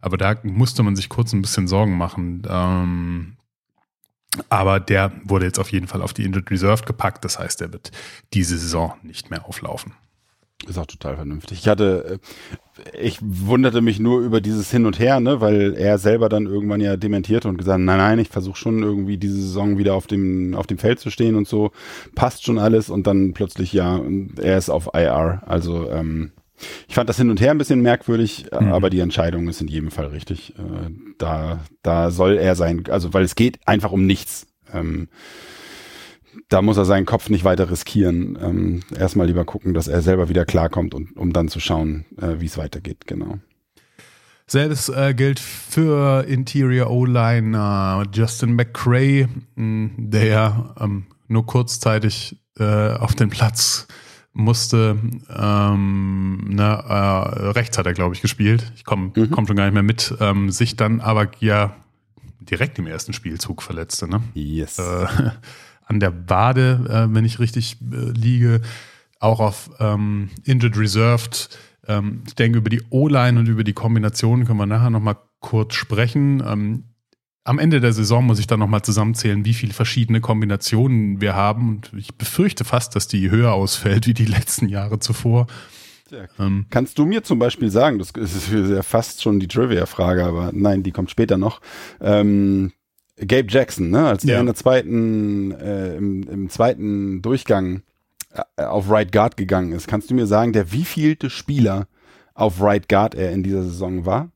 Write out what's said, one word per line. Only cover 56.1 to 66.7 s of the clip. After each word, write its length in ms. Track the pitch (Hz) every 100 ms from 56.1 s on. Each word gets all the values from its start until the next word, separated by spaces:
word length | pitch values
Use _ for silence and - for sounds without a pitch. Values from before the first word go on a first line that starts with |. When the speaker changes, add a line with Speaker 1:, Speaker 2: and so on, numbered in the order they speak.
| 95 95 95 101
Speaker 1:
ne, 140 | 101 104 107 -
äh, 600 | 101 98 95 - - 101
rechts 260 | 101 117 -
hat 100 | 90
er, 60 |
glaub 200 | 87 90
ich, 80 | 90
gespielt. 500 | 101 - 104 113 113 -
Ich 80 |
komm, 280 | - 104 92
Speaker 2:
Mhm. 160 | 110 110
Speaker 1:
komm 160 | 113 101
schon 100 | 101
gar 80 |
nicht 100 | 98
mehr 80 | 101
mit. 320 | 101 113 - 120
Ähm, 300 | 107 101 98
sich 260 | 95 120 -
dann 240 | 107 113
aber 280 | 113 110 101 -
ja 360 | 107 104 101 - _ _ _ _ - -
direkt 380 | - - 139 -
im 80 | 82
ersten 260 | 80 -
Spielzug 500 | 117 87 82 - 82
verletzte, 460 | - 82 82 - 80
ne? 140 | 98 117
Speaker 2:
Yes. 440 | - 73 78 76 -
Speaker 1:
Äh, 280 | 90 90 95 - 113 - -
<laughs> 400 | - - _ _
an 140 | 104
der 280 | 98 87 87
Wade, 760 | 101 117 127 127